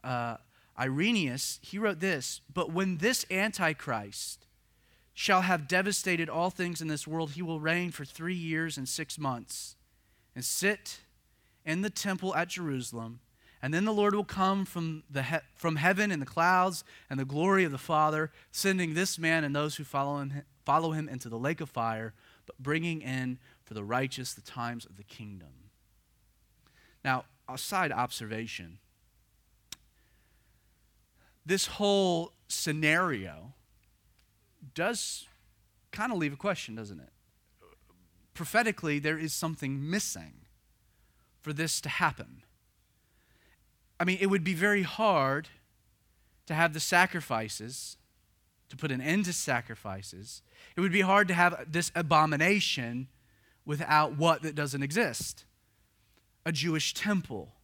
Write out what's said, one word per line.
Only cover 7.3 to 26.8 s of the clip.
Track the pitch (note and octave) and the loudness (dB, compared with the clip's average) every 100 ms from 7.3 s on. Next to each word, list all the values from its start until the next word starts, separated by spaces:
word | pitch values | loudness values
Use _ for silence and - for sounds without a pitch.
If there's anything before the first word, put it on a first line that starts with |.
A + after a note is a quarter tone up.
he | C#3+ | -4
will | F3 E3 | -6 -2
reign | D#3 F3 F3 | 0 0 -2
for | - C#3 | -6 -12
three | - E3+ F3+ | -8 -6 -4
years | E3 D#3+ E3 C#3+ | -2 -2 -2 -4
and | C3 | -6
six | - D#3 - | -6 -6 -4
months | C#3+ A#2+ - - - - _ _ _ _ _ | -4 -4 -8 -12 -12 -18 _ _ _ _ _
and | B2 B2 | -8 -4
sit | - F#3+ G#3 - - _ _ _ _ _ _ D#3 | 0 0 0 -6 -16 _ _ _ _ _ _ -4
in | E3 | -2
the | G#3 | -2
temple | - G3+ F#3 F#3+ | -2 -4 -2 0
at | E3 F3 | 0 -2
Jerusalem. | F3+ E3 C3+ A#2+ A#2 A2+ A#2+ _ _ _ _ | -4 -4 -4 -4 -8 -10 -14 _ _ _ _
And | C3 | -2
then | D#3+ | 0
the | G#3+ | 2
Lord | G#3 G#3 G3+ | 4 4 4
will | |
come | G3+ - F#3+ G3 | -2 2 2 2
from | F#3+ F3 E3 D#3 - | -2 -4 -4 -6 -6
the | C#3 | -4
he-, | B2+ D#3+ - _ | -2 -2 -4 _
from | E3+ D#3 | -2 4
heaven | E3+ F#3+ G#3 | 4 4 2
in | E3+ | 0
the | C3+ | -2
clouds | - E3+ F#3 F#3 F3 - - - | 2 4 6 4 0 -12 -20 -8
and | C3+ | -4
the | C3+ | -2
glory | C#3+ F3+ G3 | 0 4 4
of | F3 | 4
the | C3+ | 0
Father, | - D#3 D#3 D#3 D#3 - - | 0 4 4 2 -2 -6 -10
sending | - G3 F#3+ E3+ | -2 2 2 2
this | D#3 F#3 - | 0 0 0
man | D#3+ E3 | 2 2
and | D3 C#3+ | 2 0
those | D3+ C#3+ | 0 -4
who | |
follow | C#3+ C#3 C#3 C#3+ | -4 -2 0 -2
him, | C#3 C#3 - _ - | -4 -6 -10 _ 2
follow | D3 E3 | 4 4
him | D#3 D#3 | 0 -4
into | B2+ A#2+ | -8 -6
the | A2+ | -2
lake | C3+ E3 | -2 -2
of | D#3 | -4
fire, | - A2+ A2 A2 - _ _ - | -2 -2 -2 -6 -12 _ _ -20
but | - | -10
bringing | C3 D#3 E3+ D#3+ | -2 -2 -2 -4
in | C#3 C3 B2+ B2+ - _ | -4 -4 -4 -6 -12 _
for | - | -12
the | G#2+ | -10
righteous | G2+ B2 C3+ C3+ B2+ | -2 0 0 -4 -10
the | - | -10
times | - - A#2+ A#2 - | -14 -8 -6 -6 -12
of | F#2+ | -20
the | |
kingdom." | G2+ - G#2 G2 D2+ C2 G2 _ _ _ _ _ _ _ _ _ _ _ | -20 -16 -14 -14 -18 -20 -20 _ _ _ _ _ _ _ _ _ _ _